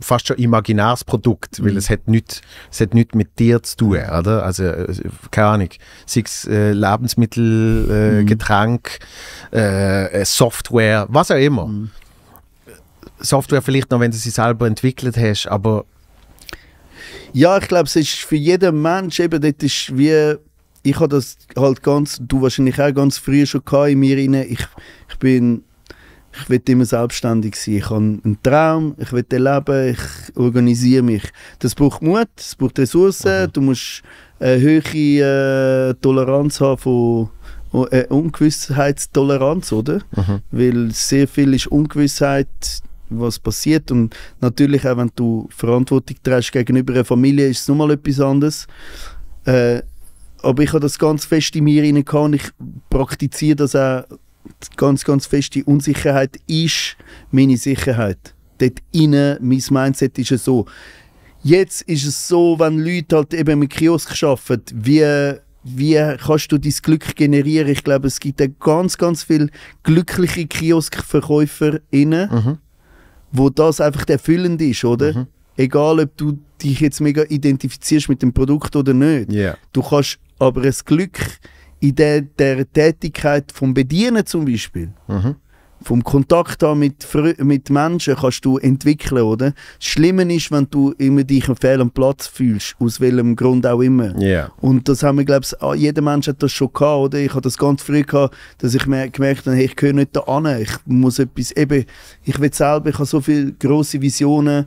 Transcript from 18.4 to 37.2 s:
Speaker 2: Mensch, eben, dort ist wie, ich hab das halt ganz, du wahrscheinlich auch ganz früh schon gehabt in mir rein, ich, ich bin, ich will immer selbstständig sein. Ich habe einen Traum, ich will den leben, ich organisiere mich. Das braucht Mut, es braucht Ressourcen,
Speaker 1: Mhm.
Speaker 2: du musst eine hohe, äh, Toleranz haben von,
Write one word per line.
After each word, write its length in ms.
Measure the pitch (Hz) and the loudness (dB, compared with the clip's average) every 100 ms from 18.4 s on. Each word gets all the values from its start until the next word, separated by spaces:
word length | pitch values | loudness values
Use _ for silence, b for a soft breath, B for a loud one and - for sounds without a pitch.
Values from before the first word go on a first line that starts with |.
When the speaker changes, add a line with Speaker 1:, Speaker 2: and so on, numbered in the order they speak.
| 147 180 185 156 | 2 2 2 2
Speaker 2:
Mensch, 380 | 156 185 185 - | 0 -2 -4 -2
eben, 220 | 175 165 | 0 0
dort 180 | 151 143 | 0 0
ist 340 | 143 - - 131 | -2 -4 -6 0
wie, 360 | 147 156 151 151 _ _ _ _ | 4 4 2 -2 _ _ _ _
ich 160 | 139 143 | -2 0
hab 100 | 160 | 2
das 260 | 143 120 - _ - | 0 -2 -12 _ 0
halt 260 | 139 135 | 0 2
ganz, 360 | - 143 147 - | 0 0 0 -6
du 180 | 123 135 | -4 0
wahrscheinlich 380 | 127 - 131 127 | 0 2 0 2
auch 140 | 143 | 0
ganz 240 | 139 143 - | 2 0 0
früh 260 | - 139 | 0 2
schon 180 | 143 143 | 2 -2
gehabt 260 | - 139 147 | 0 2 2
in 80 | 139 | 4
mir 180 | 135 135 | 2 2
rein, 180 | 135 | 0
ich, 260 | 135 131 117 - - B B B | 0 -2 -8 -12 -14 B B B
ich 80 | - | -4
bin, 460 | 131 127 120 117 - _ _ B B B B - | 2 2 2 -2 -6 _ _ B B B B -14
ich 80 | - | -2
will 140 | 127 - | -2 2
immer 160 | 127 | 2
selbstständig 720 | 123 117 120 - 123 113 107 - | 2 0 -2 -4 -2 -2 -2 -6
sein. 180 | - 104 | -4 -4
Ich 140 | - | -2
habe 60 | 110 | -2
einen 420 | 107 107 110 104 | -2 -2 -2 -2
Traum, 520 | 123 143 160 160 156 143 | 2 2 2 0 -2 -6
ich 140 | - | -6
will 100 | 123 | -4
den 180 | 123 127 | -2 0
leben, 480 | 131 139 139 139 131 | 2 0 0 -2 0
ich 460 | 123 - - - - | -4 -8 -14 -12 -2
organisiere 680 | 123 123 120 120 123 131 | 0 2 2 2 4 4
mich. 220 | 123 107 - B B B | 2 0 -6 B B B
Das 160 | 127 | -4
braucht 280 | - 143 - | 0 0 0
Mut, 260 | 156 202 233 - | 0 0 -2 -6
es 180 | - | -16
braucht 240 | - 127 - | -6 -4 -2
Ressourcen, 680 | 131 170 190 185 196 190 185 | 0 2 2 2 -2 -2 -2
Speaker 1:
Mhm. 60 | |
Speaker 2:
du 80 | - | 0
musst 400 | 135 127 - - B B B B | 0 -2 -6 -14 B B B B
eine 220 | 131 127 | 0 4
hohe, 1300 | 143 160 151 156 147 143 139 139 135 135 131 131 131 | 4 4 0 -2 2 2 2 2 0 0 2 2 0
äh, 40 | 127 | 0
Toleranz 600 | 135 135 131 139 147 - | 2 2 2 0 0 0
haben 180 | 135 127 | 0 0
von, 500 | 131 123 117 117 | 0 2 2 0